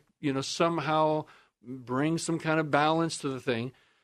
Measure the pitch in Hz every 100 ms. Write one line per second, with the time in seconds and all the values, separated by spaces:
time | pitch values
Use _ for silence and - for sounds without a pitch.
0 | _ - 147 135 135 - 170 170 147 156
1 | 156 156 151 - _ _ 120 131 123 127
2 | 151 165 - 165 160 160 156 143 151 160
3 | 165 - 143 131 127 113 123 - _ _